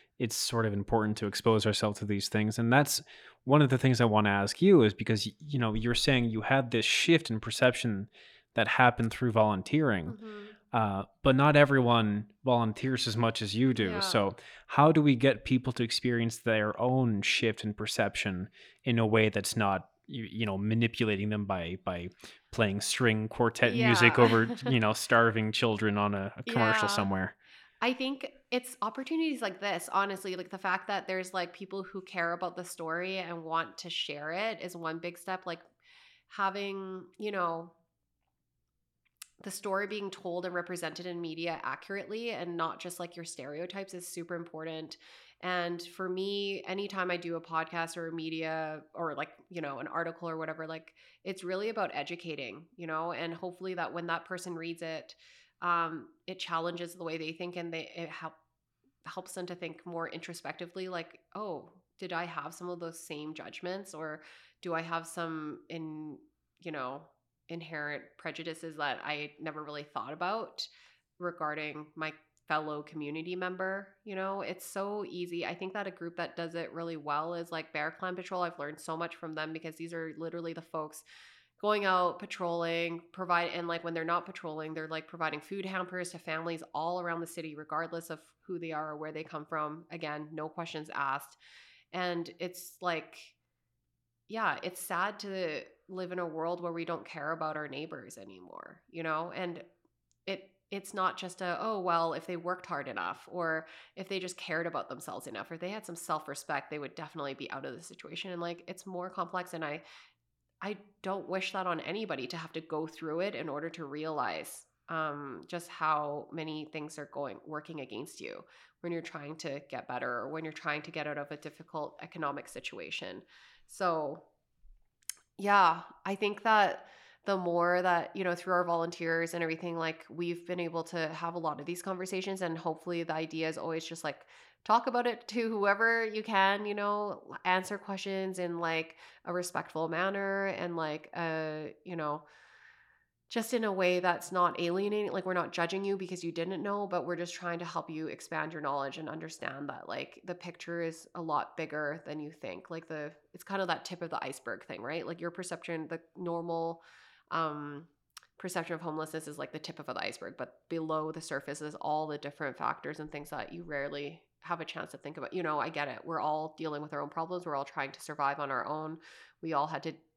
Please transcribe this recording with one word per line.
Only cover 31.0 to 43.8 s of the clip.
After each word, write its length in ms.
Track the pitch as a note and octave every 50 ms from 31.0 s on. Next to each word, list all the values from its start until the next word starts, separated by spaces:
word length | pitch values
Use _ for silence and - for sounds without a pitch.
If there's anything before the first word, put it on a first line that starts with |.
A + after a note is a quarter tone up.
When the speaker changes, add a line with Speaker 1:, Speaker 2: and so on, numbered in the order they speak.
| F#3
Speaker 2:
there's, 260 | - F#3 F#3 F#3 F3+ -
like, 200 | F#3 F3 F3 -
people 300 | - G3+ F#3 F#3+ G3 F#3
who 180 | F#3 - F#3+
care 320 | F#3 - - F3+ E3+ E3+ F3
about 240 | F3 F#3 F3 F3
the 80 | F#3 F3
story 540 | F3 - - E3 D#3+ E3 F3 F3+ F#3 F#3+ F#3+
and 240 | F3+ E3 F3 E3 D#3+
want 320 | D#3+ D#3+ E3 E3 G#2 - -
to 100 | - F3
share 420 | E3 - - - C#3+ D3 D3 D#3 E3
it 260 | F#3+ G#3+ A3+ G#3+ -
is 140 | - F3+ F3
one 240 | E3+ E3 D#3+ D#3+ E3
big 180 | E3+ F3 F3
step. 280 | - - G3 F#3 F#3 -
Like, 160 | F3+ E3 E3+ - _ _ _ _ - - - - - - _ _
having, 800 | _ - - G3 F#3+ F#3+ G3+ G3+ G3 G3 G3 F#3+ F#3+ F#3 F#3 F3 - _
you 140 | - G#3+ G#3
know, 400 | G3+ F#3+ F3+ E3+ E3 E3 E3+ E3+ - _ _ _ _ _ _ _ _ _ _ _ _ _ _ _ _ _ _ _ _ _ _ _ _ _ _ _ _ - - - _ - -
the 80 | G3
story 360 | F#3+ - - G#3 F#3+ G3 G#3
being 240 | F#3+ G#3+ G#3 G3+ F#3+
told 340 | F#3+ - - F3+ E3+ F3+ F3+
and 80 | F#3 F3+
represented 520 | F3 E3+ F3+ F#3 F3 F3 D#3+ D#3+ - F3
in 120 | F3+ F3 E3+
media 400 | E3+ E3 D#3 E3 E3+ E3+ D#3+ - -
accurately 680 | B2+ C3+ - - - G3 G3+ - - G#3+ A3+ A#3 A#3
and 240 | G#3+ C3+ F3 E3+ E3+
not 240 | E3+ E3 D#3+ - -
just, 200 | - F3 E3+ -
like, 160 | F3 E3+ F3
your 100 | F3 E3
stereotypes 680 | - - - B2+ C#3+ D3 D#3 F3 F3+ G3 G3